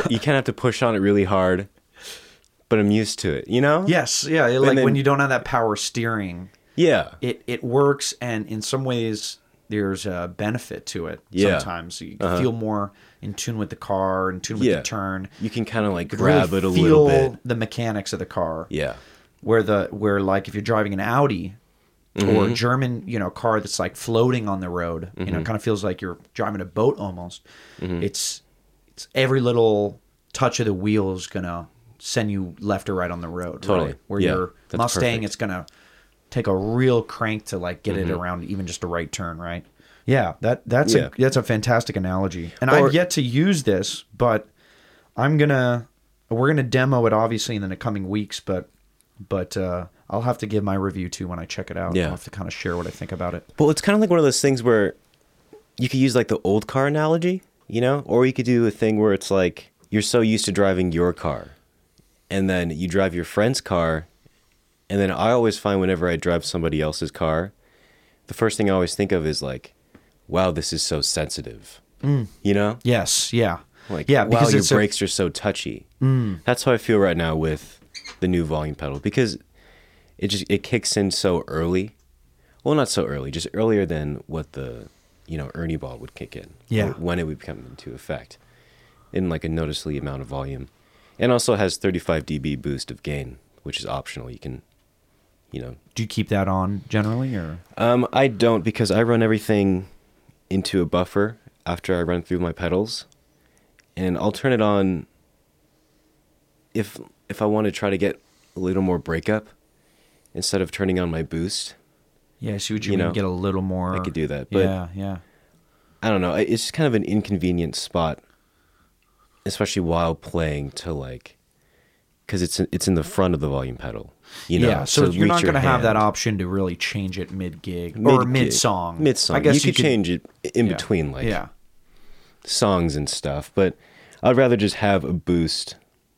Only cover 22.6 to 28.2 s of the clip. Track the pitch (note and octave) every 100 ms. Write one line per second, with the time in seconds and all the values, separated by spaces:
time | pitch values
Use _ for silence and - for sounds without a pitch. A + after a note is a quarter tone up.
22.6 | A#2+ B2+ B2+ A#2+ F#2+ A2+ F2+ - A#2 G#2+
23.6 | - - F2+ - - A2+ B2 C3 G#2 F#2+
24.6 | F2+ F2 E2+ E2 F2+ - F#2+ F2+ E2 A2
25.6 | A#2 G#2 G2+ F#2 F#2 E2+ - - G2+ G2+
26.6 | F2+ A2 A#2 - G2+ F2+ F2 - _ -
27.6 | - - F#2 F2 G2 -